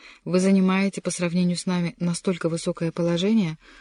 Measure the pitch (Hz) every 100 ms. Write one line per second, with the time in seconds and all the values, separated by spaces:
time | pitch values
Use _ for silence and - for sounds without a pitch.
0 | - - 160 180 190 196 185 190 196 196
1 | 180 175 175 180 180 175 185 180 170 -
2 | 175 170 196 175 165 165 180 - 165 -
3 | 170 170 196 226 165 160 - -